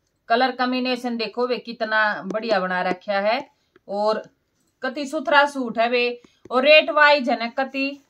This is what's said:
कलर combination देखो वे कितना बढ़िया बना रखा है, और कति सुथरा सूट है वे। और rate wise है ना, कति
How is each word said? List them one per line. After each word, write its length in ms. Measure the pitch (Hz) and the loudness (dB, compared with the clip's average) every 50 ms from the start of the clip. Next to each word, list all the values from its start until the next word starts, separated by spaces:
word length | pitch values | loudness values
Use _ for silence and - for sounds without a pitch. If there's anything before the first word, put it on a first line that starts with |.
| _ _ _ _ _ - | _ _ _ _ _ -2
कलर 240 | 233 240 262 262 247 | 0 2 2 0 0
combination 640 | 247 254 247 254 254 247 262 254 247 254 247 233 | -2 -2 -2 -2 -2 -2 -2 -4 -4 -4 -6 -6
देखो 300 | 233 226 208 - 247 240 | -4 -6 -6 -4 -4 -2
वे 120 | 247 247 247 | -2 -2 -4
कितना 420 | 247 240 233 - 220 214 220 214 214 208 208 156 143 | -6 -10 -8 -8 -4 -2 0 2 2 0 0 -4 -6
बढ़िया 360 | 190 190 220 226 233 214 190 | -6 -6 -6 -2 0 0 0
बना 200 | 185 185 185 180 180 | 0 -2 -2 -2 -2
रखा 380 | 185 180 180 - - 202 196 | -2 -4 -4 -4 -4 -2 -2
है, 300 | 202 214 226 269 285 - _ _ _ _ _ _ _ - | 0 0 -2 -2 -4 -10 _ _ _ _ _ _ _ -10
और 340 | 196 202 208 214 220 208 - - _ _ _ _ _ _ _ _ _ _ - | -4 -2 0 0 0 -2 -4 -12 _ _ _ _ _ _ _ _ _ _ -8
कति 240 | 262 240 302 285 | -8 -6 -6 -8
सुथरा 380 | 269 302 311 277 330 294 285 285 294 | -6 -6 -6 -2 2 4 4 4 4
सूट 300 | 285 269 254 226 220 233 | 2 -4 -6 -6 -2 -2
है 100 | 226 240 | -2 0
वे। 300 | 247 247 240 240 240 - _ - _ _ _ - | 0 0 0 -2 -4 -8 _ -20 _ _ _ -4
और 140 | 226 254 254 | -2 2 6
rate 260 | 285 302 311 302 330 302 | 6 6 6 6 4 2
wise 360 | 302 302 294 294 294 247 233 | 4 6 6 6 4 2 0
है 80 | 240 226 | -2 -2
ना, 100 | 226 233 | -4 -6
कति 500 | 233 - 269 262 - 269 269 277 277 285 _ _ | -4 -4 -6 -4 -4 -6 -6 -6 -6 -10 _ _